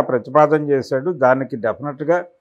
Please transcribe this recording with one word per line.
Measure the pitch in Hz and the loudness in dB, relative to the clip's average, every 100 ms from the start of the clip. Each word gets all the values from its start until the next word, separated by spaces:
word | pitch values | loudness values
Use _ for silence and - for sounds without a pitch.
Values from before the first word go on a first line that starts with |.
| 131 | 6
ప్రతిపాదన | 123 131 147 151 156 147 | 0 0 2 4 2 2
చేశాడు. | 135 - 135 160 151 127 | -2 0 -4 -4 2 2
దానికి | 131 123 117 110 | 2 -2 -4 -6
డెఫినెట్గా | 104 143 135 151 175 175 _ | -4 -8 -6 -2 -2 -4 _